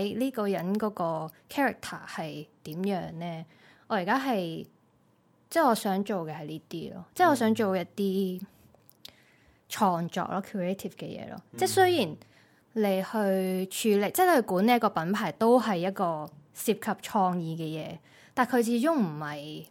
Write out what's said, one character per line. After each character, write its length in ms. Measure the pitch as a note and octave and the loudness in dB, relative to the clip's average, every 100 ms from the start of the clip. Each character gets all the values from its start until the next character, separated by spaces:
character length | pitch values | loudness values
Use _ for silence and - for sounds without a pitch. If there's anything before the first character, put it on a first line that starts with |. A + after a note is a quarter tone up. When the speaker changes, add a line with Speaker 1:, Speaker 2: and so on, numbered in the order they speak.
| G3+ G#3+ | -2 -2
Speaker 1:
呢 120 | C4+ | -2
個 160 | A3+ G3+ | 0 -2
人 280 | F3+ F3 G#3 | 0 0 -2
嗰 140 | A3 | -2
個 400 | G#3+ E3 D#3+ D#3+ - _ | -2 -4 -4 -6 -12 _
character 500 | - C4 - - D#3 D3+ | 0 0 -2 -10 -12 -12
係 400 | - D#3+ D3 D3+ _ | -10 -8 -10 -12 _
點 140 | - D#3+ | -12 -4
樣 280 | G3 F#3 D#3+ | -2 -2 -4
呢？ 320 | E3 E3+ E3 E3 _ - _ _ | -8 -8 -10 -14 _ -20 _ _
我 80 | A3 | -2
而 100 | F3+ | 0
家 120 | C4 | 0
係， 460 | C4+ G#3+ E3+ D#3+ - _ _ _ _ _ _ _ _ | 2 0 -2 -6 -12 _ _ _ _ _ _ _ _
即 100 | E4 | 2
係 60 | C#4+ | 4
我 60 | G#3+ | 4
想 280 | G3+ F#3+ | 2 -2
做 200 | G3+ G3 D#3 | -2 -4 -4
嘅 100 | D#3 | -8
係 100 | D3+ | -10
呢 160 | D#3 - | -12 -10
啲 240 | E3 D#3 | -10 -10
咯， 120 | - - - | -12 -12 2
即 80 | |
係 60 | F4 | 4
我 60 | C4 | 6
想 200 | A3 A3 | 4 4
做 200 | G#3 F#3 | 2 0
一 60 | F3+ - | -2 -2
啲 460 | G3 F#3+ F#3 F3+ G3 _ _ _ _ _ - - _ _ _ _ _ | 0 0 0 -4 -10 _ _ _ _ _ -20 -20 _ _ _ _ _
創 380 | - G3 E3+ E3+ | 0 2 2 -2
作 160 | F#3 - | -4 -4
咯， 140 | F3+ | -4
Speaker 2:
嗯。 40 | |
Speaker 1:
creative 480 | F#3+ G3+ F3+ F#3+ G#3 | -6 -4 -4 -4 -8
嘅 140 | - - | -12 -12
嘢 200 | - - | -12 -12
咯。 120 | - - | -14 -16
Speaker 2:
嗯。 60 | - | -4
Speaker 1:
即 80 | F#4 | 0
係 20 | |
雖 300 | F#4+ F#4 E4+ | 4 4 4
然 180 | E3+ D3+ - _ _ _ _ | 0 -4 -16 _ _ _ _
你 280 | A3+ G3+ F#3+ | 0 2 0
去 920 | F#3 A3 G3+ F#3+ F#3 F#3 F#3 - A3+ G3+ | 0 0 2 2 0 -2 -4 -2 2 4
處 40 | G3+ | 2
理， 60 | |
即 100 | - | 4
係 80 | F#4 | 6
你 60 | D4+ | 6
去 60 | |
管 260 | G#3+ F3+ A3 | 4 2 4
理 40 | |
一 80 | A#3+ | 4
個 100 | A3 | 2
品 200 | E3+ E3 | 0 -2
牌 200 | G#3 F#3 | -2 -2
都 260 | - A3+ B3 | 2 4 6
係 180 | A3 F3+ | 4 0
一 140 | F3+ | -2
個 380 | F#3+ F3 D#3 D3 - - | -2 -2 -2 -8 -14 -20
涉 180 | - - | -4 -2
及 60 | G3+ | 0
創 580 | A3 - - G#3+ F#3 F3+ | -2 -4 -2 2 2 2
意 160 | D#3+ D#3+ | -2 -4
嘅 60 | D#3+ D#3+ | -6 -6
嘢， 140 | D#3 E3 - - - - | -8 -14 -18 -20 -8 -2
但 100 | A#3+ | 2
佢 180 | B3 | 2
始 160 | A3+ A#3+ | 2 2
終 140 | D4+ | 2
唔 260 | D#4 F3 D3+ | 2 0 -2
係 460 | D3 D3 D3+ D#3 D#3 | -8 -8 -10 -12 -14